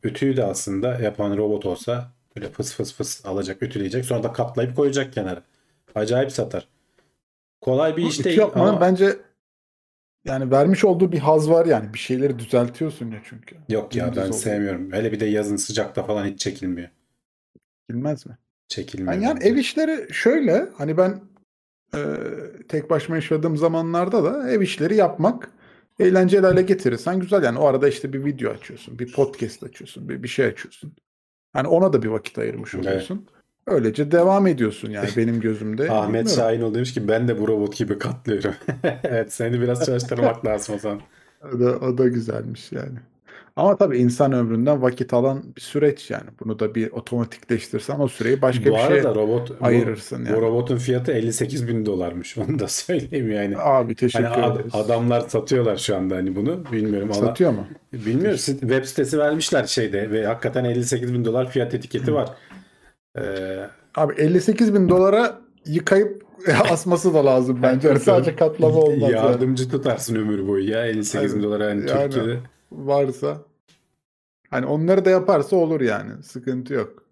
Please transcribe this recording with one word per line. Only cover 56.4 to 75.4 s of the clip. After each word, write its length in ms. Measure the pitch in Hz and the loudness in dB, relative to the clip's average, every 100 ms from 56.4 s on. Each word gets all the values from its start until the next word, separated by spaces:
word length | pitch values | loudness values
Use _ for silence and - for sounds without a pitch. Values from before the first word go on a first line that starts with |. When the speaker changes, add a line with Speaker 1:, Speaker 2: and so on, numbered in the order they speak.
| 117 180 147 | -2 -4 -4
Speaker 1:
Bilmiyorum 380 | 113 107 104 104 | -2 0 -2 -2
ama 140 | 104 113 | 0 0
Speaker 2:
Satıyor 240 | 117 175 | 2 2
mu? 160 | 107 98 - _ | 2 -6 -16 _
Speaker 1:
bilmiyorum. 460 | 127 107 123 202 151 | -8 -2 0 0 0
Sit-, 220 | - 135 | -2 -4
web 240 | 123 131 | 0 0
sitesi 340 | 131 - 131 156 | 0 -2 0 2
vermişler 460 | 147 156 151 151 117 | 2 0 0 0 0
şeyde 440 | - 110 98 107 | -2 -2 -2 -2
ve 160 | 107 104 | -2 -2
hakikaten 380 | 117 117 131 | -2 -4 -2
elli 200 | 123 120 | 0 0
sekiz 300 | 120 123 123 | -2 -2 -2
bin 100 | 123 | -2
dolar 260 | 113 117 127 | 0 0 0
fiyat 240 | 165 - | -2 -2
etiketi 320 | 120 - 117 131 | -4 -6 -4 -2
Speaker 2:
Hı. 40 | |
Speaker 1:
var. 140 | 151 117 - - - - _ _ _ _ - | -2 -2 -8 -20 -20 -20 _ _ _ _ -10
Ee, 460 | 104 98 95 95 101 - _ | -8 -6 -6 -8 -12 -16 _
Speaker 2:
Abi 200 | - 151 - | -2 -2 2
elli 220 | 151 180 | 4 4
sekiz 340 | - 214 226 | 2 4 4
bin 140 | 202 180 | 4 6
dolara 520 | 180 190 208 240 - - _ 151 | 6 6 6 2 -2 -20 _ -4
yıkayıp 580 | 156 165 196 208 - - - - | -4 4 4 4 -2 -16 -6 2
<laughs> 240 | 151 202 | 4 4
asması 440 | 165 185 175 185 | 2 2 2 4
da 100 | 156 139 | 4 6
lazım 320 | 127 127 127 | 4 2 2
bence. 260 | 127 131 151 | 2 4 4
Speaker 1:
Hakikaten. 100 | 139 - | 4 6
Speaker 2:
Sadece 240 | 117 165 - | 4 4 2
katlama 380 | 160 156 156 | 0 4 4
olmaz 360 | 156 151 147 139 | 6 4 4 2
yani. 140 | 113 113 | 4 2
Speaker 1:
Yardımcı 440 | 123 127 127 127 | 2 2 0 -2
tutarsın 440 | 135 139 113 - | -2 -2 -2 -2
ömür 340 | 113 107 101 95 | -2 0 -2 0
boyu 220 | 98 98 | 0 0
ya, 160 | 110 117 | 0 -2
elli 180 | 107 | -2
sekiz 260 | 104 104 104 | -4 -2 -2
bin 100 | 104 | -2
Speaker 2:
Evet. 40 | 104 | -2
Speaker 1:
dolara 200 | 104 104 | 0 -2
yani 220 | 101 107 | -2 -2
Speaker 2:
Yani 200 | 135 143 | 0 0
Speaker 1:
Türkiye'de. 280 | 135 113 123 - _ _ | 0 -2 -4 -8 _ _
Speaker 2:
varsa. 680 | 151 139 143 135 131 143 151 - _ _ _ _ _ _ _ _ _ _ | -12 -2 0 0 -2 -6 -6 -14 _ _ _ _ _ _ _ _ _ _
Hani 160 | 131 131 | -6 -2
onları 380 | 151 165 196 | -2 2 4
da 60 | 190 | 4
yaparsa 460 | 185 185 175 | 4 4 2